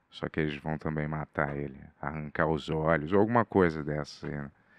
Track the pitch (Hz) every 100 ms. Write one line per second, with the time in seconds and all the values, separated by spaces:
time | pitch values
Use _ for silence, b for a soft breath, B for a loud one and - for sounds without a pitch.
0 | b - 76 - 78 73 78 76 80 78
1 | 76 78 71 - 71 71 71 65 - -
2 | 73 78 76 - 80 80 - 80 78 80
3 | 76 98 107 120 107 98 87 78 73 73
4 | 71 - 73 73 71 - _